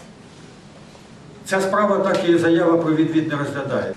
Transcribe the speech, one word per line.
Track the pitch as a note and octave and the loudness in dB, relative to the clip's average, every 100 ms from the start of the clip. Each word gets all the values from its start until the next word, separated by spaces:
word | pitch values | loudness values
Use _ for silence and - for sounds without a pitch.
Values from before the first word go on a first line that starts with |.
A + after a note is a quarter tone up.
| - - - - - - - - - - - - - - | -20 -20 -20 -20 -20 -20 -20 -20 -20 -20 -20 -20 -20 -18
ця | - F#3+ | -6 -4
справа | - G3+ G#3 F#3 | -2 0 0 0
так | F#3+ F3 F3 | 0 0 2
і | E3+ | 2
заява | E3 E3+ E3+ E3 | 4 2 2 2
про | D#3 | 2
відвід | D#3 D#3+ D#3 C#3 | 0 0 0 -2
не | D3 | -4
розглядає. | C#3 C#3+ B2+ B2 G2 | -6 -6 -6 -4 -6